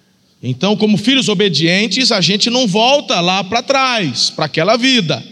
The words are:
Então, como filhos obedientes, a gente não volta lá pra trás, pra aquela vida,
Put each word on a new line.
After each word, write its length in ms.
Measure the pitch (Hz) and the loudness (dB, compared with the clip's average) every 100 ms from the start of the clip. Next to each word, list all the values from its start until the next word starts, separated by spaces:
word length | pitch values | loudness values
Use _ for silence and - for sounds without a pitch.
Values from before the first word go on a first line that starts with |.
| _ _ _ _ | _ _ _ _
Então, 340 | 120 123 196 208 | -8 -2 -2 2
como 220 | 214 208 | 2 2
filhos 320 | 226 269 208 | 2 0 0
obedientes, 840 | 190 208 147 165 185 214 214 254 | 0 0 0 0 2 0 -2 0
a 80 | 214 | 0
gente 300 | 160 202 233 | 0 0 0
não 180 | 247 240 | 0 0
volta 500 | 208 240 294 285 202 | 2 2 2 0 -2
lá 200 | 175 190 | 0 -2
pra 200 | 185 226 | -2 -4
trás, 680 | 240 277 262 233 160 120 - | 0 0 0 0 -2 -2 -4
pra 160 | - | -2
aquela 320 | 156 - 175 240 | -4 -2 0 2
vida, 500 | 262 247 160 117 - | 2 0 0 -4 -8